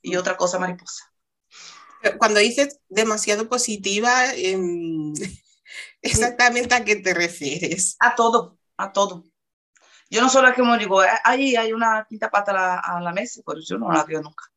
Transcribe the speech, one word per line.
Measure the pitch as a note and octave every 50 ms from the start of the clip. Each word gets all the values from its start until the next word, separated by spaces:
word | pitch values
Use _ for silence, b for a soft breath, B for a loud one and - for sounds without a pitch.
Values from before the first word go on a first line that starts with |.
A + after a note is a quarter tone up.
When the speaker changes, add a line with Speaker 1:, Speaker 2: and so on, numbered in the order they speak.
Speaker 1:
y | - F3+ F3+
Speaker 2:
Mm. |
Speaker 1:
otra | F3+ F#3 F#3+ F#3
cosa | - F3 F3 F#3 F#3
mariposa". | F3+ F3+ F3+ F3+ _ - - - - _ _ _ _ _ _ _ _ _ B B B B B B B B B - - G3+ -
Speaker 2:
Cuando | - A3+ G#3+ G#3+ G#3
dices | G#3 A#3+ A#3+ C#4 C#4+ C#4 - _ _ _
demasiado | F#3 G#3+ A3 A3 G#3+ G#3+ - G#3+ G#3 G#3 A3 A3+
positiva, | B3 B3 A#3+ - G#3+ G3+ F#3+ G3 G3 G#3 A3 A#3+ B3 B3+ B3+ C4+ B3+
em, | - F#3 F#3 F#3+ F#3+ F#3 F3 F3 E3+ E3+ E3 D#3+ D#3 D3+ D3+ D3+
<laughs> | D3+ G3 - - - _ _ _ _ B B B B B B B B - C4
Speaker 1:
Sí. | - A3 A3+ A#3+ B3
Speaker 2:
¿exactamente | - B3 A#3+ A#3+ A#3+ A#3+ - B3
a | A#3+ A3
qué | G#3 G#3+
te | G3+ - F#3+ F3
refieres? | E3+ F3 E3 - - D3 C#3 C#3+ E3+ E3+ C#3+ E3 - - - - _
Speaker 1:
A | - - -
todo, | - A3+ A#3 A#3 A3+ - - _ _ _ _ _
a | - F#3+ G3 -
todo. | G3 G3+ F#3+ F#3 E3+ - _ _ _ _ _ _ _ _ _ _ b b b b b b b
Yo | F#3 A3
no | B3 C4
solo, | C4 C4+ C4 B3+ B3
como | B3+ B3 A#3+ A#3
digo, | A3+ G#3+ F#3 F#3+ F#3+
"Ah, | F#3+ F#3+ A3 - -
ahí | A#3 B3 C4 C#4 C4+ B3
hay | A3+ A3+ A3 A3
una | A3+ A#3 A3+ A3 A3 G#3+ _
quinta | A3 G#3 A3 G#3+
pata | - G3+ G3+ G3+
a | G3
la, | F#3+ F#3 F#3 F3+ F3+
a | - - F3+ F3
la | F3 F3 F3
mesa", | G3 A3 - - A3+ _
pero | - D3+ D#3+
yo | D#3+ - F3+
no | G#3 A#3 G3
la | E3 D#3 D3+
veo | D3+ D#3+ D#3
nunca. | D3+ D3+ _ - - _ _